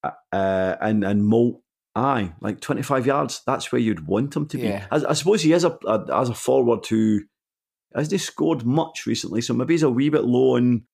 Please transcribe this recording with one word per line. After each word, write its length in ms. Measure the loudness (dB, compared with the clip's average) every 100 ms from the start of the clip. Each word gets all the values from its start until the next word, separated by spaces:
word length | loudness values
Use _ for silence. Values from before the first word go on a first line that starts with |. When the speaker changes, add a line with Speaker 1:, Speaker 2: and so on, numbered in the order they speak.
Speaker 1:
Uh, 720 | -10 -12 _ -2 0 0 -2 -2
and, 240 | 0 0
and 200 | 0 0
Moult, 360 | 4 4 2 0 _ _ _
aye, 380 | -2 0 0 -4 -6
like, 200 | -8 -8
twenty-five 460 | -6 -6 -2 0 0
yards, 360 | 0 -2 -6 -4
that's 240 | -4 -2
where 80 | 0
you'd 260 | 0 -2 -2
want 280 | -2 0 -4
him 100 | -6
to 80 | -4
be. 80 |
Speaker 2:
Yeah. 220 | -4 -4 -2
Speaker 1:
I, 120 | -2 0
I 40 |
suppose 280 | 0 2 2
he 100 | 4
is 120 | 4
a, 140 | 2 0 -2
a, 200 | -2 0 -2
as 80 | 0
a 40 |
forward 520 | -2 2 2 4 0 0
who, 340 | 0 2 0 -2 _ _ _ _ _ _
hasn't 180 | -6 -2
he 60 | -2
scored 460 | -4 -2 -2 0
much 420 | 0 0 0 -6 -4
recently, 340 | -4 -4 -6
so 120 | -2
maybe 200 | -2 0
he's 80 | 2
a 80 | 2
wee 180 | 2 2
bit 140 | 2
low 320 | 2 2 4 4
on 280 | 2 0 -4